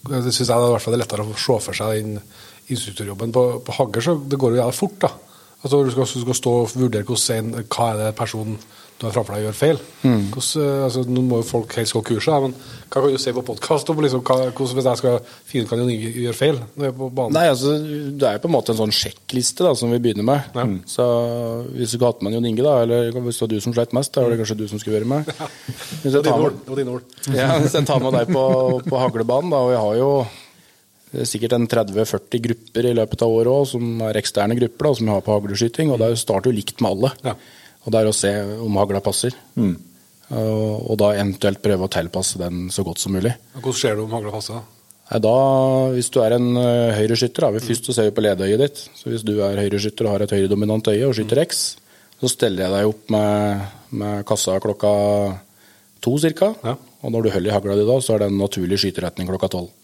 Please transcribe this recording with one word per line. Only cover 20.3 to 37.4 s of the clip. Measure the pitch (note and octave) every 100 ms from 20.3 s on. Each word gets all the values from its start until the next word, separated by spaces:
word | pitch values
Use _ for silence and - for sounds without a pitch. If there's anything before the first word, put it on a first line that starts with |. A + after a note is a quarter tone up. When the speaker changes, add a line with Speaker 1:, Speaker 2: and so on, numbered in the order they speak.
| C#3+ -
Speaker 1:
Ja. | A#2+ A#2+ F#2+
Speaker 2:
Så | - - B2 A#2+ A#2+ A#2+ A#2 A#2 B2 B2+
hvis | A#2
du |
skulle | A#2 B2
hatt | - G2
med |
Jon | A2+ A#2
Inge, | A2 D3
da, | C3+
eller | A#2 A#2+ A#2
hvis | B2 A#2+ A#2
det |
var | A2
du | G#2+
som | A#2+
sleit | A#2+ A#2
mest, | B2 C#3+
da | -
var | A#2+
det | A#2
kanskje | G#2+ A2
du | G#2+
som | G#2
skulle | G#2 G#2+
være | A2+
med. | C#3+ D3+
Speaker 1:
<laughs> | -
Ja. | D3+ - - - - D#3
Speaker 2:
Hvis | C#3 C#3
jeg |
Speaker 1:
Det | D3
var | B2+
Speaker 2:
tar |
Speaker 1:
dine |
Speaker 2:
med, | D3+
Speaker 1:
ord. | B2+
Det | -
var | C3+
dine | B2+
ord. | B2 - - C#3+ B2+
Speaker 2:
ja, | C3+ E3
hvis | D3 D#3+
jeg | D3
tar | C3+
med | B2+ B2+
deg | A#2
på, | D3+ C3 C3 C3 B2+
på | E3 C3
haglebanen, | B2+ A2+ A2+ B2+ F3
da, | D3
og | B2+
jeg | B2
har | G#2 A2
jo, | C3+ C#3 A2+ - - _ _ _ _ _ _
det | C3
er | A#2+
sikkert | G#2+ A#2
en | A#2+ A#2
tredve | A#2 G2+ G2
førti | A2 G2+ - A#2+
grupper | A#2 A#2 - A#2 B2
i | A#2
løpet | A2 -
av | A#2
året | A2+ A#2
også, | C#3 C3+ B2
som | A#2 A2+ A2
er | G#2+
eksterne | - - G#2 A#2+
grupper, | A#2+ - D3+
da, | B2+
som | A2
jeg |
har | G2+
på | - G#2+
hagleskyting, | G2+ G2+ A#2 - D#3+
og | B2
det | A2+ A#2
starter | - G2 B2+
jo | A2
likt | - -
med | A2
alle. | G2 C3 -
Speaker 1:
Ja. | B2+ G#2